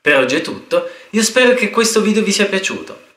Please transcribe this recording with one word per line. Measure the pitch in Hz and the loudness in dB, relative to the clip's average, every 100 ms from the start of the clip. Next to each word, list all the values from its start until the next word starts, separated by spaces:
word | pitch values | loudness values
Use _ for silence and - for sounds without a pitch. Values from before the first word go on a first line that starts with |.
Per | 147 143 | 2 2
oggi | 127 143 | 2 -2
è | |
tutto, | 160 101 - 175 - - - | -4 -12 -4 -4 -4 -14 -6
io | 208 | -2
spero | 220 254 247 | 0 4 4
che | - 214 | 4 0
questo | 226 226 220 | 0 0 2
video | 214 214 | 2 0
vi | 202 | 0
sia | 196 196 | 0 0
piaciuto. | 190 - - - - _ | -2 -4 -8 -12 -20 _